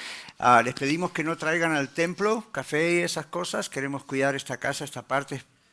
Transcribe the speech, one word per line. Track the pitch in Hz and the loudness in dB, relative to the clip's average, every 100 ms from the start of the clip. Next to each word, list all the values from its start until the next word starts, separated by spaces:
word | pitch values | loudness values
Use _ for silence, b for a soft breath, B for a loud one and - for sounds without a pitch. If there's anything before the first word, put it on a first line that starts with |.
| B B B - | B B B 2
Ah, | 123 123 | 6 8
les | 120 | 6
pedimos | - 139 165 180 | 0 -2 0 -2
que | - | -2
no | 156 165 | -2 -2
traigan | 151 165 165 | 0 0 2
al | 151 135 | 0 -2
templo | - 170 185 208 226 - | -2 -2 0 0 0 -2
café | 139 - 151 170 | -8 -2 0 2
y | 175 | 2
esas | 175 160 - | 0 -2 -6
cosas. | 175 175 214 190 | -6 -4 -4 -4
Queremos | 135 139 139 | -4 -4 -6
cuidar | - 135 139 | -4 0 2
esta | 135 - 123 | 0 -4 -4
casa, | 131 139 | -4 -4
esta | 143 - | -6 -10
parte | - 135 135 135 - _ _ | -2 -2 -2 -8 -12 _ _